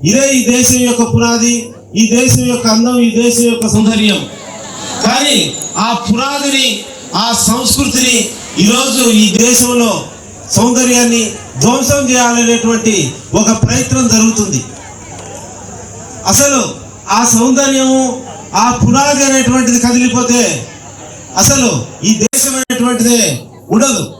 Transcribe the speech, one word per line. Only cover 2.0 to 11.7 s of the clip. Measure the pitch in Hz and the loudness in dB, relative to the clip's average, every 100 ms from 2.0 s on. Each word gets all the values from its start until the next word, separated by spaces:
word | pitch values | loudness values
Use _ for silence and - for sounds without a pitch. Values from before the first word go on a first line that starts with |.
| 220 240 | 2 4
దేశం | 262 254 247 | 4 2 2
యొక్క | 240 220 | 0 2
అందం, | 220 240 247 | 2 2 2
ఈ | 233 226 | 2 2
దేశం | 240 233 | 2 2
యొక్క | 240 233 220 | 0 0 0
సౌందర్యం. | 208 214 220 214 170 139 - - - - - - - | 2 2 2 2 0 -4 -14 -16 -14 -14 -12 -10 -4
కానీ | - 226 285 240 143 - - - | -2 0 0 0 -2 -6 -8 -4
ఆ | 220 | -2
పునాదిని, | 240 190 233 269 285 285 269 254 208 - - - | -2 -2 -2 -2 -4 -2 0 -2 -4 -10 -16 -8
ఆ | 175 233 | -4 -2
సంస్కృతిని | 226 - 233 254 262 285 247 247 240 - - - - | -2 0 0 0 -2 0 0 2 0 -2 -8 -12 0
ఈరోజు | 208 247 269 262 233 | 2 2 0 0 2
ఈ | 214 208 | 4 4
దేశంలో | 180 233 240 247 240 233 185 - - - - - | 4 2 2 2 2 0 -2 -6 -16 -20 -20 -4
సౌందర్యాన్ని | - 233 240 254 247 240 233 214 - - - | 0 2 2 2 2 2 2 -2 -6 -14 -2
ధ్వంసం | 185 | 0